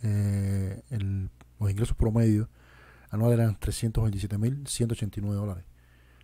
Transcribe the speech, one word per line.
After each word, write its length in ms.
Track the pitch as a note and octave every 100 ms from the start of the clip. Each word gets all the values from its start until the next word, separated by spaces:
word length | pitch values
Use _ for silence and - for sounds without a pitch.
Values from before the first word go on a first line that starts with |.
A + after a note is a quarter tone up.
| G#2+
eh, 760 | G#2 G2+ G2+ G2 G2 F#2+ G#2+ -
el, 400 | G#2 G2 G2 F#2+ - - -
los 100 | G#2
ingresos 240 | F#2+ A#2+ -
promedio 540 | A#2 A2+ A2+ G#2+ A2+ - - - - - -
anuales 300 | G#2 A#2 A#2
eran 180 | A2+ F#2+
trescientos 460 | - - A#2 A2
veintisiete 340 | A2 G2 G2 G2+
mil 300 | A#2 C#3+ C3+
ciento 260 | - A#2
ochenta 240 | A2+ G2+ G#2
y 60 |
nueve 140 | G2+ G2+
dólares. 260 | G#2 F2 - - - - - -